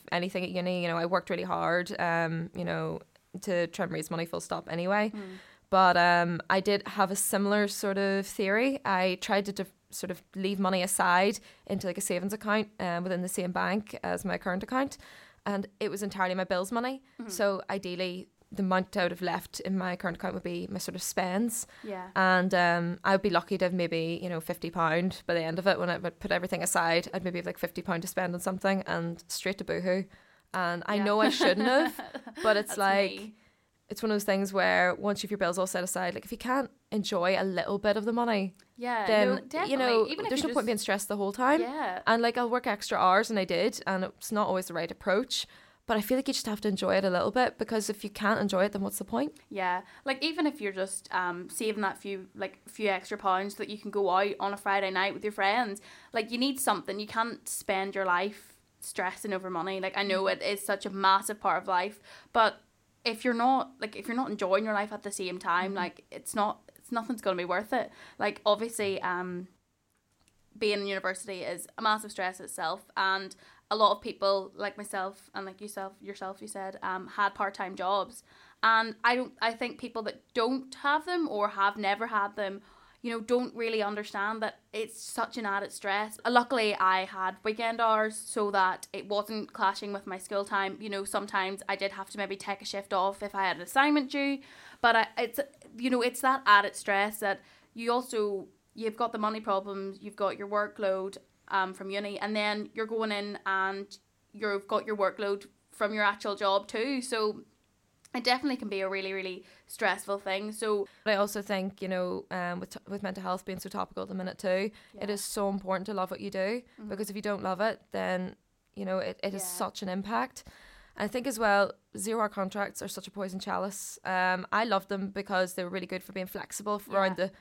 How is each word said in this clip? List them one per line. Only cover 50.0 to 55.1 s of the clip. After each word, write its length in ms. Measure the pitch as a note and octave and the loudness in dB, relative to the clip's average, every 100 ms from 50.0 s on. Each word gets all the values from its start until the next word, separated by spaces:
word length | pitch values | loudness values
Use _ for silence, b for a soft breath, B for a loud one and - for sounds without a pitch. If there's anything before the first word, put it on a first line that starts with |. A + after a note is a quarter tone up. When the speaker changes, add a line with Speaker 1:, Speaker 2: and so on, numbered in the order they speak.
| C#4 | -4
Speaker 2:
like, 160 | C4+ | -2
even 220 | D4+ E4 D4+ | -2 0 0
if 120 | D4 | 0
you're 120 | G3+ | -4
just, 340 | F#3+ F#3+ - - | -2 -4 -6 -4
um, 360 | F#3 F3+ F3 F3+ | -2 -2 -4 -8
saving 320 | - A3 G#3 | -4 -2 0
that 160 | G3 - | -2 -4
few, 300 | G3+ F#3+ F#3 G3+ | -8 -8 -10 -8
like, 240 | F#3+ - - | -8 -8 -18
few 200 | - G#3+ | -2 0
extra 280 | F#3+ F#3+ G#3 | 0 -2 -2
pounds 380 | G#3 F#3 G3+ G3+ | 2 2 0 -6
so 80 | |
that 60 | G3+ | -8
you 80 | G#3 | -8
can 140 | G#3 | -4
go 180 | G3+ F#3+ | 0 4
out 260 | F#3 G3+ - | 4 2 0
on 140 | G3 | -4
a 40 | G3+ | -2
Friday 340 | G3+ G3 F#3+ | 0 2 2
night 220 | F#3 G3 | 0 0